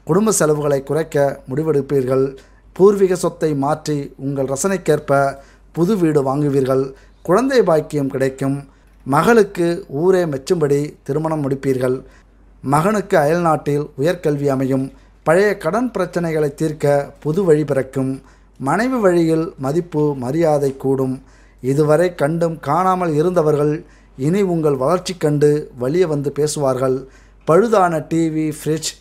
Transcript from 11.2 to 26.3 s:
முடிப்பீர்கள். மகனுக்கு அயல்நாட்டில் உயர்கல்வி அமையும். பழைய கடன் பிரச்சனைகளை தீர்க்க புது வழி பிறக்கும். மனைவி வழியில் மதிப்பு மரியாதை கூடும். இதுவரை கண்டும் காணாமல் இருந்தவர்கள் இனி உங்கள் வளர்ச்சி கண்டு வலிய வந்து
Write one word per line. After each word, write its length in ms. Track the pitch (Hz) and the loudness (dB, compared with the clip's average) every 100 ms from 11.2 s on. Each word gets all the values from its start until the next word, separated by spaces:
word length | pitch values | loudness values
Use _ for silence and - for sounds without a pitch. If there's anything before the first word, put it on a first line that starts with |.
| 160 156 139 | -2 -4 -4
முடிப்பீர்கள். 540 | 139 139 131 127 131 - - _ _ - - | -2 -2 0 0 -2 -8 -20 _ _ -20 -12
மகனுக்கு 560 | 127 143 180 214 196 170 | 0 2 2 0 0 2
அயல்நாட்டில் 720 | 147 175 170 151 151 147 151 - | 2 2 2 0 0 -4 -4 -4
உயர்கல்வி 480 | 151 175 160 147 143 | -4 -2 -4 -2 -2
அமையும். 440 | 131 131 135 135 - - _ | -2 -2 -2 -4 -10 -20 _
பழைய 340 | 156 175 208 196 | 0 2 2 0
கடன் 340 | 160 208 254 202 | -4 -2 -4 -4
பிரச்சனைகளை 560 | 175 175 170 156 147 | -4 -4 -2 -2 -4
தீர்க்க 600 | 143 160 151 143 143 139 - | -2 -4 -2 0 0 -2 -8
புது 240 | 147 165 | -4 0
வழி 220 | 180 151 147 | 2 2 2
பிறக்கும். 560 | 135 131 135 131 135 - _ _ - | -2 -2 -4 -4 -6 -14 _ _ -8
மனைவி 400 | 131 180 254 254 | -2 0 0 2
வழியில் 560 | 196 175 165 160 160 - | 2 2 2 0 -2 -6
மதிப்பு 580 | 135 165 170 151 151 139 | -4 -4 -4 -2 -2 -2
மரியாதை 600 | 120 156 165 147 139 135 | -4 0 2 2 0 -2
கூடும். 440 | 135 135 131 131 - - - - | -2 0 -2 -6 -12 -20 -20 -8
இதுவரை 540 | 127 139 151 151 180 175 | -2 0 4 4 2 0
கண்டும் 440 | 143 165 165 156 | -2 0 -2 -2
காணாமல் 540 | - 160 185 185 175 | -2 0 2 0 0
இருந்தவர்கள் 720 | 151 175 175 151 147 151 151 - - - - | 0 0 2 2 2 0 -2 -8 -20 -20 -6
இனி 240 | 139 196 | -2 0
உங்கள் 340 | 190 170 151 131 | 0 0 0 0
வளர்ச்சி 420 | 131 180 180 170 | 0 0 -2 -4
கண்டு 540 | 156 147 147 147 - 127 | -2 2 2 2 -4 -6
வலிய 300 | 127 170 175 | -2 0 0
வந்து 240 | 147 143 | 0 -4